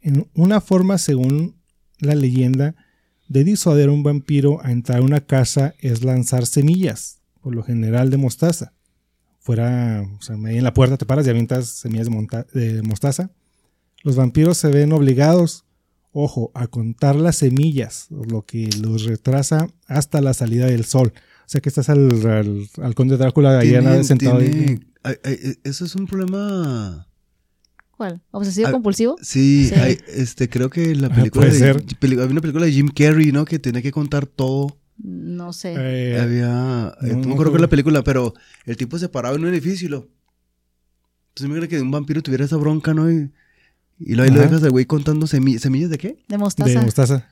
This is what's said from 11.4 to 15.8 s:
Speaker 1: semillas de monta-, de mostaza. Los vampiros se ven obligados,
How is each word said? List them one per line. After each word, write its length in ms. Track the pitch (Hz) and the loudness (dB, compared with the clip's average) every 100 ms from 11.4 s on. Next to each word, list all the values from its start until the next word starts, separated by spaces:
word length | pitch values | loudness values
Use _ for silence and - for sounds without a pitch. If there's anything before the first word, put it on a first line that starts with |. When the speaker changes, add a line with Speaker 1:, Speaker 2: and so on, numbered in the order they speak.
| 117 127 120 | 0 -2 -6
Speaker 1:
semillas 380 | - 117 110 113 | -10 -8 -6 -4
de 60 | |
monta-, 320 | 113 110 117 120 | -4 -6 -8 -8
de 300 | 135 113 110 | -4 -4 -4
mostaza. 480 | 110 107 143 139 185 _ _ _ _ _ _ _ | -4 -2 -2 -2 -8 _ _ _ _ _ _ _
Los 120 | 151 127 | -2 0
vampiros 420 | 127 156 156 170 | 2 2 2 2
se 100 | 156 | 2
ven 240 | 143 147 | 2 4
obligados, 720 | 156 139 127 147 180 165 - _ _ | 2 2 4 4 4 2 -2 _ _